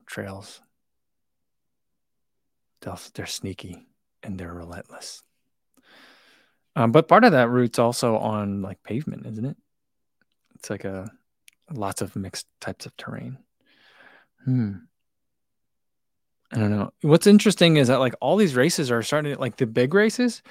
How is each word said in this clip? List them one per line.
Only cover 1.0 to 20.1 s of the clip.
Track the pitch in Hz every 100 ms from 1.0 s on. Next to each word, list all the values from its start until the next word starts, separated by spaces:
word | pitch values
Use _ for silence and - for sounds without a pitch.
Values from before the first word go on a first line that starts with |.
| _ _ _ _ _ _ _ _ _ _ _ _ _ _ _ _ _ _
they'll, | - 95 - -
they're | 95
sneaky | - 98 92 98 87 _ _ _ _
and | 110 92
they're | 87
relentless. | 87 85 87 - - - - _ _ _ _ _ _ _ _ - _ _ _ _ _ _ -
Um, | 117
but | 143 160
part | 190 233
of |
that | 143 120
route's | 123 120 -
also | 120 120 123 110
on, | 110 107 101 101
like, | 98 95
pavement, | - 113 156 - 117
isn't | 110
it? | 127 - _ _ _ _ _ _ _ _ _ _
It's | -
like | 101 98
a, | 95 101 - _ _ _ _ -
lots | 135 98 95
of | 98 107
mixed | 98 - - _
types | - - -
of | -
terrain. | - 113 123 131 _ _ _ _ _ _ - _ _ _ -
Hmm. | 127 107 95 - _ _ _ _ _ _ _ _ _ _ _ _ _ _ _ _
I | 127
don't | 104
know. | 104 98 -
What's | 156 147 208
interesting | 208 220 185 170 156
is | 123
that, | 127
like, | 131 -
all | 127 190
these | 196 127
races | 147 175 135
are | 117
starting | 110 147 147
to, | 139
like, | 131 -
the | 120
big | 117 127
races | 190 220